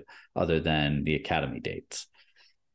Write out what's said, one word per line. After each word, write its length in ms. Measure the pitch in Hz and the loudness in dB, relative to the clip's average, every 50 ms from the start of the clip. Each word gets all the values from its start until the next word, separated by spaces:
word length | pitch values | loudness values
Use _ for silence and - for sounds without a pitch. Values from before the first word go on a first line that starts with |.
| - _ - - - _ - | -4 _ -20 -20 -20 _ -2
other 260 | - 87 82 82 78 | -2 2 2 2 2
than 440 | - 82 78 76 73 73 73 71 71 | 4 2 2 2 2 2 2 0 2
the 120 | 80 78 | 2 0
academy 440 | 71 - - 87 78 69 65 60 58 | 0 0 0 0 0 0 -2 -4 -6
dates. 460 | - - - - - - - - - _ _ _ - _ _ _ - _ _ _ _ _ | -6 -6 -8 -8 -8 -8 -8 -8 -8 _ _ _ -20 _ _ _ -20 _ _ _ _ _